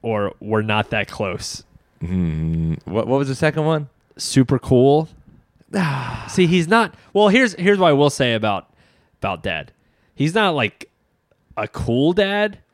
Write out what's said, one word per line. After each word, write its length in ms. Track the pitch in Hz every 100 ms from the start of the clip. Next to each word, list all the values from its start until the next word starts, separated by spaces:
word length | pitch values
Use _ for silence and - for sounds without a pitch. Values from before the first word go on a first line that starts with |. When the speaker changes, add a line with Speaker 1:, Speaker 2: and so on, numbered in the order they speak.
Speaker 1:
Or 320 | 117 107 101 -
we're 220 | 104 110
not 300 | 110 107 107
that 180 | 110 98
close. 540 | - 101 - - - _ _ _ _
Speaker 2:
Mm, 760 | 82 92 85 78 80 82 80 80 -
what, 180 | 98 113
what 140 | 135
was 80 | 139
the 80 | 131
second 300 | 156 147 156
one? 240 | 156 147 _ _ -
Speaker 1:
Super 400 | - - 127 131
cool. 520 | - 127 131 147 160 - - _ _ _ _
Speaker 2:
<sighs> 540 | 196 165 135 123 - -
Speaker 1:
See, 200 | - 175
he's 200 | 180 165
not. 280 | 226 208 - _
Well, 160 | 196 208
here's, 240 | 220 254
here's 260 | 180 180 202
what 80 | 175
I 60 |
will 160 | 139 147
say 240 | - 127
about, 400 | 113 107 98 - _ _ _ _ _
about 220 | 104 87
dad. 300 | 95 80 71 _ _ _ _ _
He's 200 | 147 190
not, 180 | 202
like, 380 | 151 110 _ - _ _ _ _ _ _ -
a 100 | 107
cool 460 | - - 120 147
dad 480 | 180 196 202 208 202 _